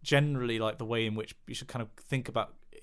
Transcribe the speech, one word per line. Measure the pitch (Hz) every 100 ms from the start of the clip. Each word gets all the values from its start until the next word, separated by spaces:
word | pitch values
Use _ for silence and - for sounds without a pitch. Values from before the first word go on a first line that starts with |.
generally, | - 143 147 135 120 113
like, | 110 -
the |
way | 110 117 113
in |
which | 107 - - -
you |
should | 117 -
kind | 120
of | 110 -
think | - 135 123
about, | 113 101 - - -